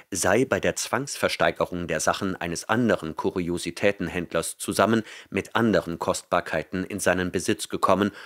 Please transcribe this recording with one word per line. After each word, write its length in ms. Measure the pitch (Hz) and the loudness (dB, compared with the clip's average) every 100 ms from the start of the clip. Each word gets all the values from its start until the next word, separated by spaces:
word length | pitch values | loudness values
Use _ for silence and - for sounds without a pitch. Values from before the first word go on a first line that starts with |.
| - | -10
sei 340 | 92 92 107 | -2 2 4
bei 140 | 131 98 | 4 2
der 160 | 90 | 0
Zwangsversteigerung 1120 | - - 117 139 - 92 - 82 - 85 90 85 | -2 -2 -4 -4 -2 -2 2 2 2 -2 -2 -4
der 140 | 80 | -2
Sachen 340 | 92 85 98 | 0 0 -2
eines 340 | 92 87 82 - | -4 -6 -4 0
anderen 460 | 113 120 87 80 | 2 2 0 -2
Kuriositätenhändlers 1400 | 78 98 95 87 87 87 - 104 101 85 90 85 85 - - | -4 -4 -2 -4 -4 -6 -2 0 0 -4 -4 -4 -4 -4 -6
zusammen 460 | - 95 101 113 107 - - | -2 2 4 2 -2 -10 -6
mit 240 | 98 - | -6 -2
anderen 440 | 110 117 90 82 82 | 2 4 4 2 -2
Kostbarkeiten 840 | - - - 87 - 82 - 92 | -2 -2 0 -2 0 -4 -4 -6
in 140 | 92 101 | -6 -2
seinen 320 | 95 90 92 | 0 2 0
Besitz 380 | 92 98 104 - | -2 -2 -2 -4
gekommen, 420 | 92 - 95 101 - | 0 2 4 2 -2